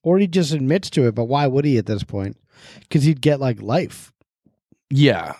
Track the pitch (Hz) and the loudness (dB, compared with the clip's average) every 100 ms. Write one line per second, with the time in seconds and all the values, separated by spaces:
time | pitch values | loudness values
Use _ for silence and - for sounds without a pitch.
0 | 160 185 202 180 156 156 131 180 - - | 2 2 2 0 0 -2 0 -2 -2 0
1 | 120 110 117 139 143 131 147 123 101 104 | 0 0 -2 0 0 0 2 0 0 -6
2 | - 101 98 - _ _ - - _ 156 | -6 -8 -8 -10 _ _ -20 -20 _ 0
3 | 143 147 147 143 131 107 104 151 - - | 2 2 0 0 -2 -4 -2 -4 -4 -12
4 | - _ _ _ _ _ _ _ _ 135 | -20 _ _ _ _ _ _ _ _ 4
5 | 143 92 80 | 4 2 -6